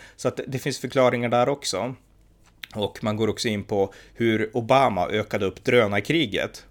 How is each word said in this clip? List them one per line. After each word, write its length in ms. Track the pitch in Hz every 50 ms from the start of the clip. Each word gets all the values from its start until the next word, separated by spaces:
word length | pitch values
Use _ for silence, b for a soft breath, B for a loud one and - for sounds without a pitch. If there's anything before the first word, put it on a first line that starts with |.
| B B B
Så 120 | B - 127
att 120 | - - -
det 120 | - 131 127
finns 200 | - 147 127 -
förklaringar 500 | - 123 - 135 127 123 123 120 120 117
där 200 | 120 120 123 139
också. 460 | 143 - - - - 92 110 127 127 - _ _ _ _ _ _ _ _ _ _ _ _ - - -
Och 300 | 107 101 95 - - -
man 120 | 107 107
går 120 | 107 110 107
också 200 | 95 - - 117
in 160 | 107 101 92
på 300 | - 110 101 98 95 B B B B B
hur 420 | B 117 117 110 107 107 - -
Obama 520 | 123 113 110 127 139 135 117 101 87 87 -
ökade 380 | 104 107 101 - - 104 98
upp 180 | 95 - - -
drönarkriget 1000 | 127 120 123 110 101 101 104 101 - 147 170 143 101 92 78 65 110 - - - -